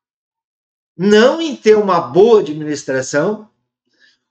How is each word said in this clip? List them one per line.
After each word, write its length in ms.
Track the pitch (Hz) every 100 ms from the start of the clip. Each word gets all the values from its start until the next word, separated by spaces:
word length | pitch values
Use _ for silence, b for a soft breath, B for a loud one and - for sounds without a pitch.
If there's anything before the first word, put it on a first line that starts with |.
| _ _ _ _ _ _ _ _ _ -
não 420 | 190 208 247 320
em 160 | 330
ter 220 | 226 220 214
uma 240 | 196 175
boa 400 | 123 151 226 214
administração, 1120 | 147 151 151 139 - 131 127 147 180 220 - _ _ _ _ _ _ _ _